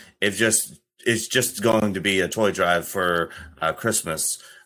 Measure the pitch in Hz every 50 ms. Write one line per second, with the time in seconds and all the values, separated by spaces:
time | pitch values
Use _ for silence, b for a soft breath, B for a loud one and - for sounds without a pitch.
0 | B B B B 101 104 98 101 113 110 107 - - - - - _ _ _ _
1 | - 117 117 110 - - - 123 - - - - 101 113 110 110 107 104 92 95
2 | 80 101 95 92 90 85 - 113 107 98 85 92 92 87 87 85 80 - - 98
3 | 90 90 87 85 82 - B B 80 78 B - 80 80 78 - - 113 - -
4 | - 85 80 76 - - - - B B B B B